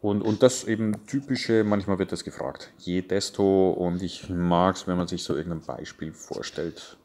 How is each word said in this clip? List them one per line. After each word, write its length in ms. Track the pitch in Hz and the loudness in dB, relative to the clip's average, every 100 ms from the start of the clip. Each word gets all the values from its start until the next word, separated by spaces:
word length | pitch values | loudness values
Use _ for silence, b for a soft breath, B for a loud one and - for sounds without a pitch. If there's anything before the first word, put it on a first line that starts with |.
Und, 220 | 104 101 | 2 0
und 180 | 104 107 | 0 6
das 220 | 127 127 | 4 4
eben 420 | - 110 110 104 - | -4 -2 -2 -4 -4
typische, 580 | 139 139 123 - 113 | -6 -2 -4 2 4
manchmal 360 | 107 104 95 95 | 4 2 0 0
wird 120 | 92 | -2
das 120 | 87 | -4
gefragt, 500 | - - 67 69 - _ | -8 -8 -8 -8 -16 _
je 240 | - 90 | -4 -4
desto, 680 | 90 98 - - 98 95 95 | 0 -2 -2 2 4 6 4
und 320 | - 90 87 | 4 0 -2
ich 280 | 92 - - | -4 -8 -6
mag's, 580 | 90 87 87 92 92 - | -2 2 4 4 2 -2
wenn 100 | 90 | -2
man 100 | 87 | -2
sich 160 | 87 | -4
so 120 | - 73 | -4 -4
irgendein 260 | 80 82 | -4 -8
Beispiel 520 | - 60 78 - 78 | -8 -12 -12 -10 -12
vorstellt 840 | - - - - - 85 - - - | -12 -12 -10 -8 -6 -8 -8 -20 -20